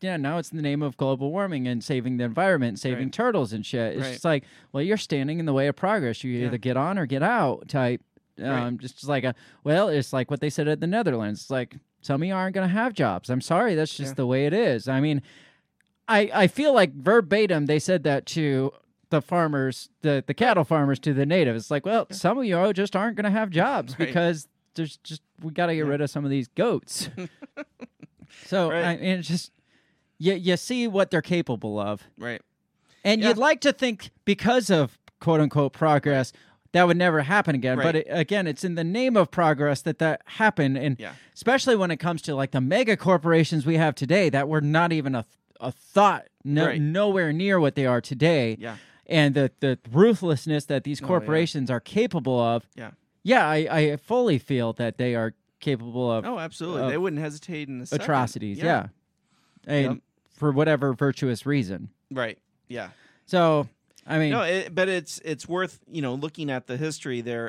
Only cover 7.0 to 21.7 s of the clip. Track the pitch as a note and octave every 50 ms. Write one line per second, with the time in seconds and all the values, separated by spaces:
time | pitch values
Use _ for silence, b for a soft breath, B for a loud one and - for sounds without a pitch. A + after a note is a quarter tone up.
7 | F#3+ E3+ C3+ C3+ D3+ G3+ A#3+ A#3 F3 C3+ G#2+ - - - - C#3 B2+ A#2+ B2 -
8 | - _ _ _ _ _ _ - F2+ C3 C3+ B2 A#2+ A#2+ B2 A2+ - B2+ - -
9 | - C#3 C#3+ C3 A#2+ B2+ A#2+ B B B B B B C#3+ D3+ F3+ G#3 G3+ D#3 C#3+
10 | B2+ - - C3 B2 - D3 C3 C#3+ D3+ - - D3+ D3+ D3+ D3 D#3+ E3+ G3 A3+
11 | A#3 F3 C3 A2+ A2 G#2 G#2+ - - - C#3 C3 B2 - - C#3+ - _ _ _
12 | - - C#3+ C#3 D#3+ F#3 F#3+ F#3 F#3 F#3+ F#3+ G3 F#3+ F3+ F3+ G#3+ A#3 B3+ G#3 -
13 | C#3+ A2 F#2 F2 - - B2+ B2+ - - E3 F3+ A#3+ A#3 F3+ D#3 D#3 D3+ - -
14 | C#3+ C3+ C3+ C#3+ C3 B2 B2+ C3 C#3+ D3 E3 G#3+ A#3+ F#3 B2+ A2+ - C3 C3 C3
15 | C#3+ D#3 D3+ C#3 B B B B B B B B B B _ _ _ _ _ _
16 | _ - A3+ G#3 G#3 - - F#3+ G3 F3 - - D4 D4+ C4+ A#3 F#3+ D3+ C3+ C#3+
17 | C3 F3 G#3+ A#3 G3 D3 G3 G#3+ G#3+ F#3+ F3 D3+ D3 C#3+ D3+ D3+ - - F#3 F3
18 | C#3 D#3 C#3 C3+ - - - E3 D#3 D3 C3+ C3 C3 B2+ - - _ _ _ _
19 | _ _ F3 D3+ - - F3+ F3 E3 D#3 D3 C#3 C3 C3 B2 - - - _ _
20 | - D3+ C#3+ C3+ B2+ - C#3 - A3+ B3 G#3+ F#3 D3+ - D#3+ D3+ C#3+ C#3 C3+ B2+
21 | - D#3 C#3 C3+ C#3 C#3+ E3+ F#3 D#3+ B2 A2+ A2+ G#2+ -